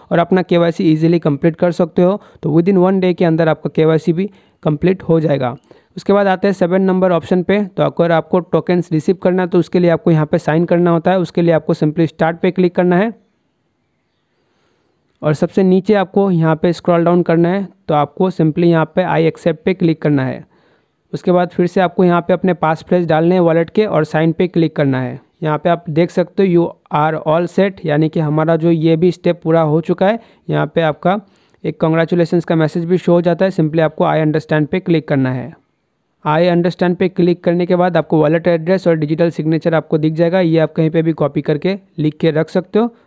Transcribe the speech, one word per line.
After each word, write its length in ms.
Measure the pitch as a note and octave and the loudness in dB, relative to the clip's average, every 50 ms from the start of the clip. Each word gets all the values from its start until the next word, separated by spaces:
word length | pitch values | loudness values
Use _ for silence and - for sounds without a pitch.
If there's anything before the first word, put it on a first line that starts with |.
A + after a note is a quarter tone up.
| - - | -8 -4
और 80 | F#3 E3+ | -2 -2
अपना 240 | F3 - F#3+ F#3 E3+ | 0 2 0 0 0
केवाईसी 400 | - F3+ E3+ E3+ E3+ E3 - F#3+ | 0 0 2 2 0 0 0 0
ईजीली 340 | E3 D#3 D#3 E3 E3 E3+ E3 | 0 2 2 2 2 0 0
कंप्लीट 380 | - D#3+ C#3+ C#3 - E3+ D#3 | 0 -2 -2 0 0 -2 0
कर 160 | - F3+ F3 E3+ | 0 -2 -2 0
सकते 300 | - F3+ D#3+ - - F3+ | 0 -2 -2 0 0 0
हो। 180 | F3+ G3+ G#3 - - - _ - | 0 0 -2 -6 -14 -16 _ -6
तो 100 | D#3+ D3 | -2 0
within 260 | E3+ E3+ G3 G3+ F3+ | 2 2 2 2 2
one 200 | F3+ F#3 G3 F#3+ | 2 2 2 0
day 140 | F#3 F3+ E3+ | 0 0 0
के 100 | - F#3 | 0 0
अंदर 240 | E3 D#3+ D#3+ E3 D#3+ | 0 2 2 2 0
आपका 220 | D3+ - - D3+ - | 0 -2 -4 -4 -2
केवाईसी 380 | D#3+ D#3 D#3+ D#3+ D#3 - F3+ D#3+ | 0 2 2 2 2 0 -2 -2
भी 160 | E3+ G3 G#3 - _ _ _ _ _ - | -2 -4 -6 -8 _ _ _ _ _ -4
कंप्लीट 400 | D#3+ D3+ C#3+ - E3 F#3+ F#3+ - | -4 -2 0 0 -2 -2 -2 -2
हो 160 | - E3 E3 | 0 0 0
जाएगा। 360 | D3+ D3+ C#3+ C3+ C3 A#2+ C3 - _ _ - - _ _ _ | 0 0 -2 -2 -2 -4 -6 -10 _ _ -20 -20 _ _ _
उसके 160 | F#3 - - G3 | -8 -2 0 0
बाद 140 | G3+ G3+ | 2 2
आते 220 | G3 F#3 F#3 - G3+ | 0 0 0 0 -2
हैं 40 | F#3+ | -2
सेवन 280 | - F#3 E3+ F3+ F#3+ F#3+ | 0 0 2 2 2 2
नंबर 300 | F#3+ F#3 F#3 F#3 F#3 F3 | 0 0 2 2 2 0
ऑप्शन 300 | E3 D#3+ - F#3 F3+ E3 | 0 0 0 0 0 0
पे। 200 | - F#3+ G#3+ G#3 | 0 0 -2 -2
तो 160 | F#3 - - D3+ | -4 -4 -2 -2
अगर 300 | D3 - - E3+ E3+ E3+ | -2 0 0 0 0 0
आपको 280 | D#3+ D#3 - - F3+ | 0 0 0 -2 -2
टोकन्स 520 | E3 - - D#3+ D#3 - F3+ F3 E3 - E3 | -2 0 -2 -2 0 0 -2 -2 -2 -2 -4
रिसीव 240 | D#3 - - F#3 - - | -2 0 -2 -2 0 0
करना 200 | F#3 F3+ F#3 F#3 | 0 0 0 -2
है 60 | E3+ | 0
तो 100 | F#3 F3+ | 0 0
उसके 200 | D#3+ - - F3+ | 0 0 0 0
लिए 120 | F3 E3+ | 2 2
आपको 200 | E3 D#3+ - F3 | 2 0 2 2
यहाँ 160 | E3 D#3 D#3 | 2 2 2
पे 120 | D3+ - E3 | 0 -2 -2
साइन 260 | - - D3+ E3 F3 | -2 0 0 0 0
करना 240 | D#3+ F3+ E3+ F3 E3+ | 0 2 2 2 2
होता 200 | E3+ E3 E3 F#3 | 2 2 0 0
है। 80 | F#3 F#3+ | 0 0
उसके 220 | F3 - - F3+ E3+ | -2 -2 -2 0 0
लिए 120 | E3+ D#3+ | 2 2
आपको 200 | D#3 - - E3 | 0 0 -2 -2
simply 340 | - E3 D#3 D3+ E3+ E3 D3+ | 0 -2 -2 0 0 -2 -2
स्टार्ट 320 | - - E3+ D#3+ E3+ E3+ | -2 -2 -2 -2 -2 -2
पे 100 | - F#3 | -2 -2
क्लिक 240 | F3 - F3+ F3 - | 0 0 0 0 0
करना 220 | - F3+ F3+ F3 | 0 0 2 2
है 160 | F3 G#3 A#3 A3+ - _ _ _ _ _ _ _ _ _ _ _ _ _ _ _ _ _ _ _ _ _ _ _ _ _ _ _ _ _ _ _ _ _ _ _ _ _ _ _ _ - | 2 0 -2 -4 -8 _ _ _ _ _ _ _ _ _ _ _ _ _ _ _ _ _ _ _ _ _ _ _ _ _ _ _ _ _ _ _ _ _ _ _ _ _ _ _ _ -4
और 120 | D3+ D3+ | -2 -2
सबसे 280 | - F3+ D#3+ - G#3 F#3+ | -2 -2 -2 0 0 2
नीचे 320 | F#3 F#3 F#3+ F#3 - G#3+ | 2 2 2 2 2 0
आपको 360 | G3+ F#3 F#3 - G3+ G3 G3 | 0 0 -2 -2 0 0 0
यहाँ 240 | F3+ E3 D#3+ D#3+ D#3+ | 2 0 2 0 0
पे 160 | D#3 - F3+ E3 | 0 0 -2 -2
स्क्रॉल 320 | - - - E3+ E3+ E3+ | -2 -2 0 0 2 2
डाउन 180 | E3+ F3 F3+ E3 | 2 2 2 2
करना 260 | - E3 E3 E3+ E3+ | 2 2 2 2 0
है। 180 | F3+ G3+ G3 E3+ - _ _ - | 0 -2 -6 -8 -12 _ _ -2
तो 60 | D#3 | 0
आपको 360 | D3 C#3+ - - - F#3 F#3 | 0 0 -2 -2 -2 -4 -2
simply 340 | F3 - E3 D#3+ D3+ E3+ F3 | 0 0 -2 0 0 2 2
यहाँ 200 | E3+ E3 D#3+ D#3 - - | 2 2 2 0 0 -2
पे 80 | F3+ F#3 | -2 -2
I 260 | E3 D3+ D#3 E3 D#3 | 0 0 0 0 0
accept 260 | D3+ - - E3+ D#3+ - - | -2 -2 -2 -4 -4 -2 -4
पे 100 | F#3+ F#3 | -4 -2
क्लिक 260 | F#3 F#3 D#3+ D#3+ - - | 0 0 -2 -2 0 0
करना 220 | D3+ D3 C#3 C3 | 0 0 0 0
है। 200 | B2+ B2 - - - _ _ _ _ _ _ _ _ _ _ _ _ - | -2 -6 -8 -12 -18 _ _ _ _ _ _ _ _ _ _ _ _ -14
उसके 200 | C#3+ - F#3+ F3+ | -6 -2 0 0
बाद 160 | F3+ F3 F3 | 2 0 0
फिर 180 | - - F3 | -2 -2 -2
से 140 | F3 - G3 | 0 0 0
आपको 240 | F#3 F3 - - F#3 | -2 0 0 2 2
यहाँ 160 | F3+ F3 E3+ | 2 2 2
पे 120 | E3+ - F#3 | 0 -2 -2
अपने 220 | F3 - F#3 E3+ | -2 0 -2 -2
पासफ्रेज 520 | - E3+ D#3 D#3+ - - - F#3 F3+ F3 D#3+ | 0 0 -2 -2 -4 -2 -2 0 0 0 0
डालने 260 | D#3+ D#3 E3 E3+ F3+ | 0 0 2 2 2
हैं 60 | F#3 | 2
वॉलेट 300 | F3 E3 D#3+ E3 E3 E3 | 2 2 2 0 0 -2
के 160 | - G#3+ G#3+ | -2 -2 -2
और 180 | G3+ - D#3 D#3 | 0 0 -2 -2
साइन 280 | - - D#3 D#3+ E3 D#3+ | -2 -2 0 0 0 0
पे 140 | - F#3 F3 | 0 -2 -2
क्लिक 260 | - F3 E3 D#3 - | 0 0 -2 0 0
करना 240 | - D3 C#3 C3 B2+ | -2 -2 0 -2 -2
है। 200 | B2+ B2 B2+ C3 - _ _ _ - | -4 -6 -8 -12 -16 _ _ _ -6
यहाँ 160 | D#3 D3+ D3 | -4 -4 -2
पे 120 | - F3+ | -2 -2
आप 140 | E3+ E3+ - E3+ | -2 -2 -4 -4
देख 200 | D3 D#3 F3 E3+ | -2 -2 -2 0
सकते 360 | - F#3 F3 F3 - - G3 | 0 -2 -4 -2 -2 -2 0
हो 80 | F#3 E3+ | 2 2
you 120 | E3+ E3+ E3+ - - _ _ - | 2 0 0 -4 -10 _ _ -4
are 260 | D3+ D3+ D#3+ D#3+ D3+ - | -2 -2 -2 -4 -4 -2
all 260 | D#3 D3+ E3+ F3 D#3+ | -2 0 0 -2 -2
set, 340 | - - F#3+ G3+ F#3+ - - | 0 0 0 0 -2 -6 -4
यानी 220 | D#3+ D3 D3+ D#3 D#3 | -2 0 0 0 0
कि 120 | - E3+ | 0 -2
हमारा 360 | D#3 D3 D3+ D#3 D#3+ E3 E3 | -2 -2 0 0 0 0 0
जो 140 | D#3+ D#3+ E3+ | 0 2 0
ये 260 | E3+ D#3+ D#3 E3 E3 | 0 2 2 2 2
भी 160 | D#3+ F3+ F3+ E3 | 2 2 0 0
स्टेप 280 | - - F3 E3+ E3 - | 0 -2 -4 -4 -2 -2
पूरा 160 | D#3+ D#3+ E3 D#3+ | 0 0 2 2
हो 180 | D3+ D3 E3 E3 | 2 0 0 0
चुका 240 | - F3 - F#3+ | -2 -2 0 0
है। 120 | G3 A3+ A3+ - - _ _ _ - | 0 0 -2 -6 -14 _ _ _ -6
यहाँ 180 | D#3 D3+ D3+ | -4 -2 -2
पे 160 | D3 - E3+ E3 | -2 -2 -2 -2
आपका 380 | D#3 D3 - - F3 G3 G#3 G3 _ _ _ _ _ _ _ - | -2 -2 -2 -2 -2 -2 -2 -4 _ _ _ _ _ _ _ -8
एक 160 | E3+ D#3 - | -8 -4 -2
कांग्रेचुलेशंस 640 | F3 D#3+ D#3+ E3 E3 D#3+ F3+ F3 E3+ D#3+ F3+ F3 - | -2 0 0 0 0 0 0 0 0 0 0 -2 -2
का 120 | - F3 | 0 0
मैसेज 280 | D#3+ D#3+ D3+ - F3+ E3 | 0 0 -2 -2 -4 -2
भी 140 | E3 F#3 E3+ | -2 -2 -2
शो 140 | - F3 E3+ | 0 2 0
हो 80 | F3 | 2
जाता 240 | E3+ F3 E3+ E3 F#3+ | 2 0 0 0 -2
है। 60 | F#3+ F#3 | -2 0
simply 280 | - E3 D3+ D3+ E3 | -2 -2 -2 0 0
आपको 240 | D#3+ D3+ - - F3+ | -2 -2 -2 -2 -2
I 100 | D#3 D3+ D#3 D#3 | -2 0 0 0
understand 440 | D3+ D3+ D3+ - - D#3+ D#3 D3+ | 0 -2 -2 -2 -2 -2 -2 -2
पे 140 | C#3 - F#3 | -2 -4 -4
क्लिक 280 | F#3 F#3 E3 D#3 - - | -2 -2 -2 -2 -2 -2
करना 240 | D3+ C3+ C3 C3 C3 | -2 -2 -2 -2 -4
है। 200 | B2+ B2 C3+ - - _ _ _ _ _ _ _ _ _ _ _ _ - | -6 -8 -12 -14 -20 _ _ _ _ _ _ _ _ _ _ _ _ -4
I 160 | D3+ D3+ D#3+ F3 | -2 0 0 2
understand 500 | F3+ F3 E3+ E3+ F3+ D#3+ - F3+ F3 F3+ | 2 2 2 0 -2 -2 0 -2 -2 0
पे 120 | - F#3+ F3 | 0 -2 -2
क्लिक 340 | - - F3 F3 F3 F3 - | 0 0 0 0 0 0 -2
करने 220 | F3 E3+ F3 F3+ | -2 0 0 0
के 100 | F3 F#3 | 0 0
बाद 200 | F3 F3 F#3 E3+ | 0 0 0 0
आपको 220 | D#3+ D#3 - F3 D#3 | -2 -2 0 0 2
वॉलेट 300 | D3+ D3 E3 E3 E3 F3+ | 2 2 0 0 0 0
एड्रेस 380 | E3+ E3 D#3+ E3+ F#3+ F#3 - F3 | 0 0 0 -2 -2 0 0 0
और 80 | E3 | 0
डिजिटल 340 | D#3+ D#3 C#3+ D#3+ D#3 E3+ E3+ | 0 0 -2 -2 0 0 -2
सिग्नेचर 440 | D#3 - D3+ D#3 E3 D#3 - E3+ E3 | -2 -2 -2 -2 -2 -2 0 0 -2
आपको 240 | D#3 D3 - E3 D#3 | -2 0 -2 -2 0
दिख 140 | D3+ D#3 D#3+ | 0 -2 0
जाएगा, 260 | D#3 F3 E3+ F3 F#3+ | 0 0 0 2 0
ये 180 | F3+ E3 D#3+ D#3+ | 0 2 2 2
आप 140 | D#3 D3+ - | 0 0 0
कहीं 180 | E3+ D#3+ D#3 | 0 -2 0
पे 120 | D#3+ E3 D#3+ | 0 0 0
भी 100 | E3 D#3 | 0 0
कॉपी 280 | - D3+ C#3+ - D3+ - | 0 -2 -2 -2 -2 -2
करके 360 | - D#3 C#3+ - F3+ G3 F#3+ - _ _ - | -2 -2 -2 -2 -4 -4 -6 -8 _ _ -4
लिख 180 | D3 D3+ D3+ | -4 -4 -4
के 140 | - - D#3+ | -2 -2 0
रख 180 | D3 D#3 D#3+ - | 0 0 -2 -2
सकते 280 | - F#3 F3 - - G#3 | -2 -4 -4 -2 0 -2
हो। 160 | A#3 A#3 - _ _ | -2 -2 -4 _ _